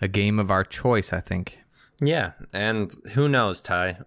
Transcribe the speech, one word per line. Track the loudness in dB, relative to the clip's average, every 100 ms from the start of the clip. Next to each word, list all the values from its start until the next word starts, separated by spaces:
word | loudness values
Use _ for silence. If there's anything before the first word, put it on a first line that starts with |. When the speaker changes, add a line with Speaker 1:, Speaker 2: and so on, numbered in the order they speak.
Speaker 1:
a | -2
game | 2 2 2
of | 2
our | 2
choice, | 0 -2 2 2 2
I | -4
think. | -2 -4 -6 -12 _ _ -14 -2
Speaker 2:
Yeah, | 0 0 -2 -8 -10
and | -4 -2 0 -4 -8 -4
who | 0 2
knows, | 4 2 0
Ty? | -2 -2 -2 -4